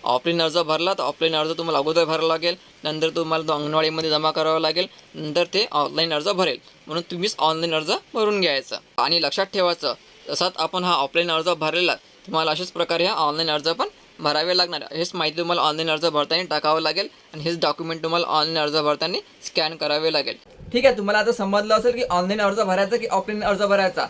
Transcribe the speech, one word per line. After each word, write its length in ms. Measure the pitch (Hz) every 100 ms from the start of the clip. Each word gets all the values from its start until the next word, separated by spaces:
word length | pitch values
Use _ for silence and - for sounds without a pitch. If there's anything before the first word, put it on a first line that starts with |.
ऑफलाईन 380 | - 127 170 170
अर्ज 160 | 160 160
भरला, 360 | 156 156 175
तर 100 | 196
ऑफलाईन 320 | 131 147 165 160
अर्ज 220 | 156 165
तुम्हाला 220 | 165 147
अगोदर 260 | 143 160 160
भरावा 220 | 160 165
लागेल, 280 | 160 170 185 - -
नंतर 260 | 156 156 160
तुम्हाला 380 | 165 160 160 160
तो 60 |
अंगणवाडीमध्ये 560 | 151 147 156 160 160 160
जमा 220 | 151 156
करावा 280 | 160 156 160
लागेल, 280 | 156 160 185 - - 156
नंतर 280 | 156 151 175
ते 120 | 185 226
ऑनलाइन 420 | 147 139 147 165
अर्ज 160 | 151 160
भरेल. 280 | 190 175 123 - - -
म्हणून 160 | 160 170
तुम्हीच 240 | 175 202 -
ऑनलाइन 340 | 156 160 170
अर्ज 180 | 156 156 254 -
भरून 260 | 262 214 208
घ्यायचा. 360 | 175 139 131 110 - -
आणि 240 | 131 170
लक्षात 240 | 147 165 196
ठेवायचं, 480 | 202 180 170 143 113 - - -
जसाच 240 | 143 180 -
आपण 260 | 160 185
हा 100 | 180
ऑफलाईन 380 | 170 170 165 175
अर्ज 180 | 160 160
भरलेला, 460 | 165 156 165 175 127 - - -
तुम्हाला 260 | 160 160
अशाच 200 | 156 180
प्रकारे 340 | - 170 165 180
हा 80 | 220
ऑनलाइन 340 | 151 151 165
अर्ज 180 | 151 151
पण 180 | 170 403 - - -
भरावे 380 | 156 147 165 180
लागणार. 260 | 175 156 120
हेच 200 | 156 175
माहिती 240 | 180 156 156
तुम्हाला 240 | 170 170
ऑनलाइन 280 | 143 151 165
अर्ज 160 | 156 165
भरताना 380 | 151 147 165 180
टाकावं 320 | 151 151 156
लागेल 260 | 156 160 208 - -
आणि 100 | 156
हेच 160 | 156 170
डॉक्युमेंट 440 | 156 147 165 165
तुम्हाला 220 | 160 170 170
ऑनलाइन 300 | 156 151 165
अर्ज 180 | 147 156
भरताना 420 | 147 147 160 214 - - -
स्कॅन 300 | - 156 160
करावे 380 | 151 147 160
लागेल. 220 | 156 127 - - - -
ठीक 120 | 240 254
आहे, 120 | 208
तुम्हाला 220 | 202 214
आता 120 | 214
समजलं 440 | 226 196 202 214 214
असेल 200 | 247 240
की 80 |
ऑनलाइन 380 | 240 175 185 214
अर्ज 180 | 202 202
भरायचा 380 | 202 185 196 233
की 100 | 226
ऑफलाईन 360 | 196 196 214
अर्ज 180 | 208 196
भरायचा. 460 | 202 202 190 180 123